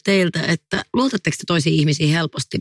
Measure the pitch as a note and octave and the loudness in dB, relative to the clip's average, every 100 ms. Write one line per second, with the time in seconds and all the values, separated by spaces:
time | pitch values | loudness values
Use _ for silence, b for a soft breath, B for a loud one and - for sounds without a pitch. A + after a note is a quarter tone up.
0 | - G3 F3 E3 D3+ E3 - - - - | 2 2 2 -2 -2 -4 -2 -6 -4 -2
1 | C4+ A3 - - - E3+ D#3 D#3 D3+ D3 | 0 0 -4 -4 -2 0 2 2 2 2
2 | D#3 D#3+ D#3+ - - - | 2 2 -2 -6 -6 -6